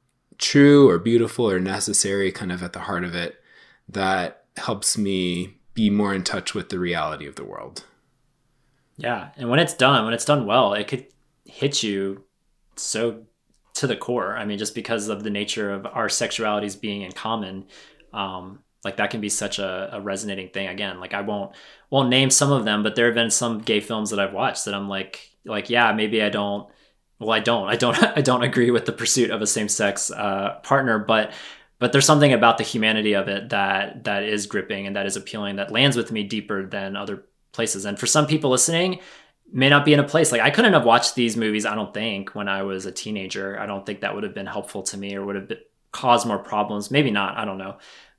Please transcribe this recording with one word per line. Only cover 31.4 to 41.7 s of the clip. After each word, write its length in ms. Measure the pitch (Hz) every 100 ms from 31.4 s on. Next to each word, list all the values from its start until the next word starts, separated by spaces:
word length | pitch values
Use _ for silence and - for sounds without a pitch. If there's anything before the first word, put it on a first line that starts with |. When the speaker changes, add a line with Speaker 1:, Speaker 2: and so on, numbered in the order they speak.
| - - _ -
Speaker 2:
but 140 | 123
there's 120 | 139
something 300 | 135 147 143
about 240 | 120 117 117
the 60 |
humanity 500 | 107 117 110 110 104
of 120 | 98 95
it 220 | 98 110
that, 560 | 104 98 98 101 -
that 180 | - 101
is 240 | 104 107 101
gripping 400 | 104 92 101 98
and 80 | 101
that 100 | 98
is 100 | 101
appealing, 400 | - 110 101 98
that 160 | 101
lands 240 | 107 139 117
with 160 | 110
me 100 | 110
deeper 440 | 101 110 101 101 95
than 280 | 104 98
other 300 | 98 101 98 - _ _
places. 340 | - 113 196 202
And 120 | 202
for 80 | 123
some 200 | 156 143
people 240 | 156 147
listening, 500 | 127 - 165 185 180 - - _ _ _
may 200 | 127 135
not 160 | 147 143
be 80 |
in 60 | 147
a 40 |
place, 260 | 139 165 156
like, 120 | 117
I 80 | 117
couldn't 240 | 151 233
have 100 | 170
watched 300 | 117 117 -
these 240 | - 120 110
movies, 260 | 110 107
I 100 | 107